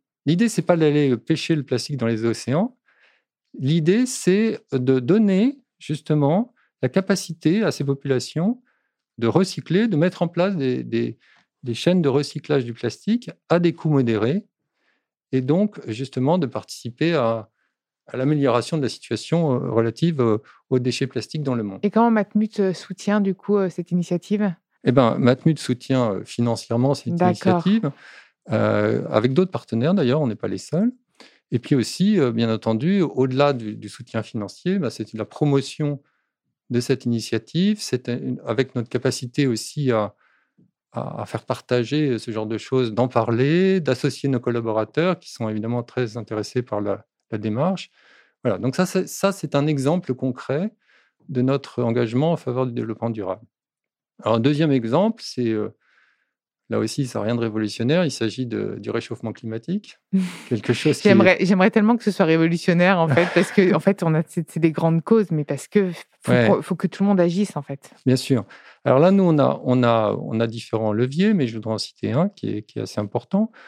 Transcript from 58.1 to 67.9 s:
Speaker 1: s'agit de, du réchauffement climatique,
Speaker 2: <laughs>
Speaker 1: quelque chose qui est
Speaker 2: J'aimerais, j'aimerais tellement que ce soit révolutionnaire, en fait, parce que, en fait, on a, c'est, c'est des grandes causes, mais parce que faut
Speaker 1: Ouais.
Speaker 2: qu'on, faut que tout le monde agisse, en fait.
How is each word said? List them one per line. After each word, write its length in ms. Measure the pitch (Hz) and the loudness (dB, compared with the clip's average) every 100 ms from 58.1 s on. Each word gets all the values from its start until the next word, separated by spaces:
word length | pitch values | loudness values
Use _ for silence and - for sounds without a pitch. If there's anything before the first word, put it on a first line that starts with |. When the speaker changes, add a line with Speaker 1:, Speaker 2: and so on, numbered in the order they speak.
Speaker 1:
s'agit 340 | - 113 127 123 | -2 -4 -4 -6
de, 320 | 110 104 107 | -4 -6 -6
du 100 | 107 | -6
réchauffement 420 | 110 - 113 113 | -6 -6 -8 -8
climatique, 680 | 104 113 113 139 196 - - _ | -10 -10 -10 -6 -6 -8 -20 _
Speaker 2:
<laughs> 380 | 190 180 - - | -2 -2 -8 -6
Speaker 1:
quelque 240 | 113 107 | -4 -2
chose 260 | 123 156 139 | 0 0 2
qui 80 | 208 | 4
est 40 | |
Speaker 2:
J'aimerais, 260 | 196 185 180 | 6 6 4
j'aimerais 300 | 180 190 196 | 2 4 4
tellement 240 | 220 208 233 | 4 2 2
que 60 | |
ce 80 | - | 0
soit 140 | - 165 | 2 2
révolutionnaire, 720 | 160 165 170 - 170 180 185 | 4 4 2 2 4 4 4
en 80 | 165 | 4
fait, 200 | 143 175 | 4 4
parce 180 | 175 - | 2 2
que, 220 | - 185 | 4 4
en 60 | 156 | 4
fait, 240 | 196 196 | 2 0
on 100 | 165 160 | 2 0
a, 80 | - | 0
c'est, 220 | - 160 | -6 -6
c'est 100 | 165 | 0
des 120 | 160 | 0
grandes 320 | 151 165 165 | 2 0 0
causes, 280 | - 226 196 | 4 2 4
mais 140 | 156 147 | -2 -2
parce 220 | 143 - | -6 -2
que 240 | 208 185 165 - _ | 0 0 -4 -14 _
faut 100 | - | 2
Speaker 1:
Ouais. 160 | 123 117 | 4 6
Speaker 2:
qu'on, 140 | 190 | 4
faut 140 | - 175 | 0 -4
que 120 | 180 | -4
tout 160 | - | 0
le 40 | 196 | 2
monde 140 | 196 | 4
agisse, 340 | 175 175 202 147 | 2 2 -2 -4
en 60 | |
fait. 300 | - 139 - | -10 -12 -14